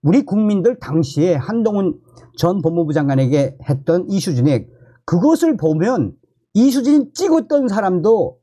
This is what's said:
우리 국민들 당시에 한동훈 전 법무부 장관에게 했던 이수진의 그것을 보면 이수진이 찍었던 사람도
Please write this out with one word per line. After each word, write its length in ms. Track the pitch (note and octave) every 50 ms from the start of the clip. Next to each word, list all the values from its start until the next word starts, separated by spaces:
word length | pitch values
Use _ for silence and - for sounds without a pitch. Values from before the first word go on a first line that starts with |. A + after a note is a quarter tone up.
우리 220 | - C#3+ F#3 C#4+ C#4+
국민들 560 | - G3 G#3+ G#3+ G#3 G#3 G3 E3 D#3+ - -
당시에 560 | - - D3+ E3 D3+ - - C#3+ D#3 F#3 E3+
한동훈 640 | C#3 - - A3 A#3 A3 A3 G#3 G3+ G3 F3+ - - _ _ _ - - _ _
전 240 | - D#3+ E3+ F#3+ G3
법무부 320 | D#3 E3 E3 E3+ E3 D3+ D3
장관에게 640 | D#3 C#3+ C#3 C3+ C3+ C3+ A#2+ C#3+ E3 F#3 - - - - -
했던 400 | C#3 C3+ - - E3 F3+ - -
이수진의 600 | F#3+ F#3+ - F#3+ D3 B2 B2 D3+ C#3 - - - _ _ - _ _ _ _
그것을 520 | - E3+ F3 G#3 D4+ D#4+ D#4+ E4 D#4+ C4+
보면 560 | - D3 D#3+ D#3 D#3 F3 A#3 C4 F#3 B2+ F#2 - _ _ _ _ _ _ _ _
이수진이 580 | G3+ B3 C#4 B3 C#4 A#3 C#4 D4 D4 B3 - _
찍었던 540 | - F#4 F4 D#4+ D#4+ - - D4 C#4+ C4
사람도 720 | A#3+ G3 A3 G3+ F#3+ F#3 F3 D#3 G#3+ A3+ G#3 - - - _